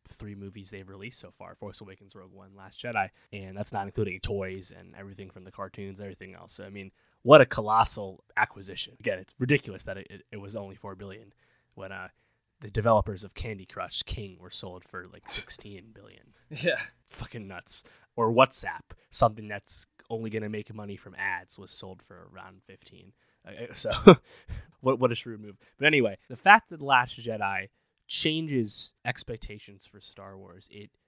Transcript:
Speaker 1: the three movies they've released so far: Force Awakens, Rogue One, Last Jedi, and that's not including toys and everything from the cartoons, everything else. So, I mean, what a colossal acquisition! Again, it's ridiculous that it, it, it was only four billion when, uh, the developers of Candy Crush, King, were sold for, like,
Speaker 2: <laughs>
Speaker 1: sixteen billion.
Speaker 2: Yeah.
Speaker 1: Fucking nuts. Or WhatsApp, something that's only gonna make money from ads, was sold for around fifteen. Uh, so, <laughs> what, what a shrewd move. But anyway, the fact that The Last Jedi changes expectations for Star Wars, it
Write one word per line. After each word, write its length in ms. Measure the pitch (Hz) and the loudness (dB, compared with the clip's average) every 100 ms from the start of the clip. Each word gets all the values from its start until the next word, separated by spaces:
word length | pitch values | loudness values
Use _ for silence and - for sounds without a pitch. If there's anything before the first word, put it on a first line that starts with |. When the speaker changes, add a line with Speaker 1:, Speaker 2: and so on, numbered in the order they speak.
| - | -20
Speaker 1:
the 60 | |
three 220 | - 104 101 | -16 -12 -12
movies 340 | 98 101 95 | -12 -14 -14
they've 180 | 98 95 | -14 -14
released 320 | 95 110 - | -14 -10 -10
so 120 | 87 | -10
far: 240 | - 90 87 | -16 -18 -14
Force 260 | 101 - | -14 -12
Awakens, 320 | 101 95 98 | -16 -20 -20
Rogue 180 | 101 92 | -20 -20
One, 200 | 92 98 98 | -20 -20 -20
Last 240 | 95 - | -20 -14
Jedi, 300 | 120 113 92 - _ | -6 -2 -4 -6 _
and 240 | 104 95 98 | -12 -10 -8
that's 160 | 104 | -6
not 140 | 104 98 | -6 -4
including 320 | - 104 92 | -2 -4 -4
toys 520 | - 101 95 95 92 87 | -4 -4 -4 -8 -12 -14
and 160 | 90 - | -18 -18
everything 360 | 101 98 95 | -18 -16 -18
from 120 | - | -18
the 80 | 92 | -18
cartoons, 480 | - 95 - 98 98 | -14 -12 -12 -12 -12
everything 360 | 101 92 92 87 | -14 -14 -18 -18
else. 180 | 87 | -12
So, 120 | - 98 | -12 -12
I 40 | |
mean, 220 | 101 95 _ _ _ | -14 -16 _ _ _
what 180 | 120 147 | 12 12
a 60 | 123 | 12
colossal 760 | - 104 110 113 - 98 95 _ - | 4 2 4 4 2 -8 -12 _ -2
acquisition! 560 | 110 - 95 92 - - | -2 -4 -14 -12 -12 -8
Again, 180 | 117 92 | -4 -4
it's 160 | 95 - | -6 -4
ridiculous 460 | 127 143 - 95 - | 0 0 0 -12 -10
that 120 | 98 | -10
it, 100 | - | -12
it, 100 | 101 - | -18 -16
it 40 | 107 | -16
was 180 | 98 107 | -12 -10
only 200 | 98 95 | -12 -14
four 180 | 104 | -14
billion 400 | 95 101 101 104 _ _ _ _ | -14 -14 -16 -20 _ _ _ _
when, 180 | - 95 | -16 -14
uh, 180 | 95 92 _ _ _ _ _ | -12 -14 _ _ _ _ _
the 80 | 104 | -8
developers 520 | 107 110 110 104 95 | 0 4 4 4 -6
of 100 | 98 | -10
Candy 320 | - 117 104 92 | -8 -8 -10 -12
Crush, 380 | - 90 - | -10 -6 -6
King, 340 | - - 101 87 | -6 -6 -10 -14
were 100 | 90 | -10
sold 320 | - 95 90 | -8 -8 -12
for, 220 | - 92 90 | -14 -14 -14
like, 160 | - - | -12 -4
Speaker 2:
<laughs> 0 | |
Speaker 1:
sixteen 640 | - - - 107 98 110 | -4 -2 -8 -8 -18 -20
billion. 400 | 107 98 101 - _ - | -20 -20 -20 -20 _ -16
Speaker 2:
Yeah. 300 | 147 165 139 - - - | -4 -2 -2 -6 -14 -14
Speaker 1:
Fucking 380 | - - 120 98 | -12 -10 -12 -14
nuts. 360 | 90 - - - - _ - | -14 -8 -8 -8 -18 _ 0
Or 160 | 113 | 4
WhatsApp, 600 | 117 131 - 95 - - - _ | 6 6 4 -4 -6 -12 -20 _
something 380 | - 117 110 104 | 2 2 2 -10
that's 380 | 101 - - - _ - | -10 -6 -6 -8 _ -10
only 200 | 113 113 | -8 -6
gonna 200 | 107 107 | -6 -6
make 240 | 107 104 | -8 -10
money 220 | 107 101 95 | -12 -12 -14
from 200 | 98 87 | -14 -8
ads, 400 | 98 90 92 - | -6 -6 -8 -14
was 120 | 92 | -6
sold 300 | - 98 92 | -6 -6 -14
for 260 | - 90 92 | -20 -20 -20
around 280 | 95 95 95 - | -20 -20 -20 -20
fifteen. 480 | 95 - 90 92 _ _ _ 87 | -20 -20 -20 -20 _ _ _ -20
Uh, 260 | - 120 | -14 -8
so, 180 | - 110 98 - 156 - - - | -4 -2 8 10 10 8 -20 -12
<laughs> 340 | - - _ | -12 -14 _
what, 180 | 127 127 | 0 2
what 120 | 127 | 2
a 40 | 117 | 0
shrewd 260 | 120 107 | -8 -14
move. 160 | 104 98 _ - | -16 -20 _ 0
But 80 | 147 | 4
anyway, 300 | 151 113 98 - | 4 2 -2 -10
the 60 | 127 | 4
fact 340 | 190 214 - | 8 8 8
that 80 | 165 | -6
The 60 | 139 | 4
Last 340 | 131 123 - | 4 4 -4
Jedi 480 | 117 107 98 95 98 _ _ _ - | -8 -2 -2 -2 -6 _ _ _ -8
changes 840 | - 160 156 160 135 107 - - _ | -2 0 0 -2 0 0 -4 -8 _
expectations 800 | 123 123 - 113 - 107 - 98 - | -8 -6 -8 -10 -12 -14 -18 -20 -20
for 140 | 104 | -20
Star 380 | - - 98 98 | -20 -18 -16 -16
Wars, 300 | 95 92 - | -18 -20 -20
it 180 | 104 107 _ | -20 -20 _